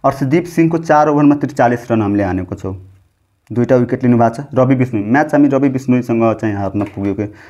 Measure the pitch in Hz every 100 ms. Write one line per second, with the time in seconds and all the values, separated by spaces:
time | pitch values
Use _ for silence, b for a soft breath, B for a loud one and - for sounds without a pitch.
0 | 135 135 135 160 175 - 165 165 165 151
1 | 151 147 147 147 147 - 123 120 - 113
2 | 104 101 95 92 90 98 95 95 - _
3 | _ _ _ _ _ 110 120 127 120 127
4 | 123 117 117 117 - 123 127 131 127 107
5 | 104 131 160 147 143 135 139 127 131 123
6 | 123 113 113 110 110 101 98 101 98 -
7 | 98 98 104 B